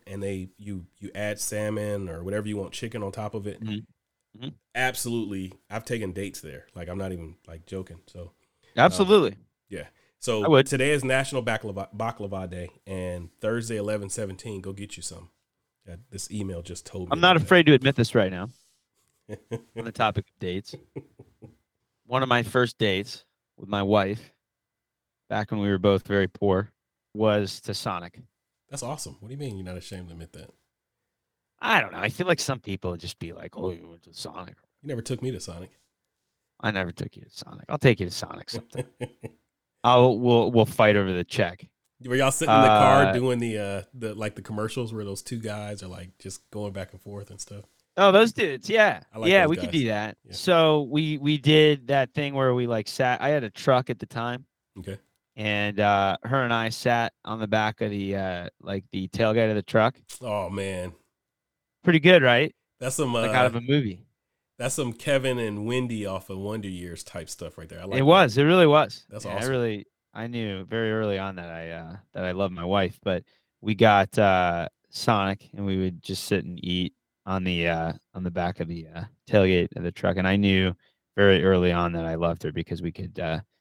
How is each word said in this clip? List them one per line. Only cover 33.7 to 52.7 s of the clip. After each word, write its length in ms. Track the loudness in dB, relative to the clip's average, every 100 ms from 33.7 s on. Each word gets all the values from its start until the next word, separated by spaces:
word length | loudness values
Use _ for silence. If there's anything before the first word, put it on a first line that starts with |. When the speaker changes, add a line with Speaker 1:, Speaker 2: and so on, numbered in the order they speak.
Speaker 2:
you 160 | -8 -14
went 140 | -20
to 100 | _
Sonic." 420 | -16 -14 -14 -16 -20 _ _
Speaker 1:
You 60 | -10
never 140 | -10
took 200 | -6 -6
me 80 | -6
to 80 | -8
Sonic. 300 | -12 -14 -18 _ _ _ _ _ _ _ _ _
Speaker 2:
I 100 | -4
never 220 | -2 -4
took 240 | -6 -12 -12
you 60 |
to 80 | -20
Sonic. 340 | -20 -18 -18 -8
I'll 100 | 2
take 220 | 4 4
you 60 | 0
to 60 |
Sonic 380 | -6 -10 -12 -12
sometime. 360 | -12 -10 -12 -12 _
Speaker 1:
<laughs> 840 | -12 -12 -18 -18 _ _ _ _
Speaker 2:
I'll, 340 | 4 6 6 6
we'll, 320 | 4 4 6
we'll 160 | 4 4
fight 300 | 6 4 6
over 160 | 2
the 100 | -2
check. 400 | -4 -2 -2 -4 -18 _ _ _
Speaker 1:
Were 120 | -4 0
y'all 160 | 0
sitting 200 | 0 4
in 60 | 6
the 40 | 8
car 400 | 8 8 6 6
Speaker 2:
Uh, 60 |
Speaker 1:
doing 260 | 2 0 0
the, 200 | -2 -4
uh, 240 | -4 -6 -8
the, 180 | -10 -10
like, 200 | -6 -6
the 80 | -8
commercials 500 | -10 -6 -4 -4 -6
where 120 | -8
those 180 | -8 -10
two 160 | -8 -8
guys 460 | -8 -8 -8 -10
are, 40 | -12
like, 300 | -14 -16 -16
just 300 | -16 -16 _
going 220 | -10 -8
back 200 | -8 -12
and 80 | -14
forth 300 | -16 -16 -16
and 100 | -16
stuff? 240 | -16 -16 -20 _ _ 4
Speaker 2:
Oh, 140 | 6
those 220 | 8 6
dudes. 360 | 2 -4 -4 -2
Yeah. 320 | 4 4 2 -8
Speaker 1:
I 40 | -4
like 120 | 4
Speaker 2:
Yeah, 120 | 6
Speaker 1:
those 80 | 4
Speaker 2:
we 60 | 2
could 80 | -2
Speaker 1:
guys. 60 | 0
Speaker 2:
do 60 | 0
that. 300 | -2 -6 -10
Speaker 1:
Yeah. 80 | -16
Speaker 2:
So 500 | -6 2 4 6 4 0
we, 280 | -2 -2 -2
we 200 | -2 0
did 480 | 4 6 6 4 0
that 240 | 0 0
thing 220 | -2 -4
where 200 | 0 2
we, 120 | 2
like, 220 | 0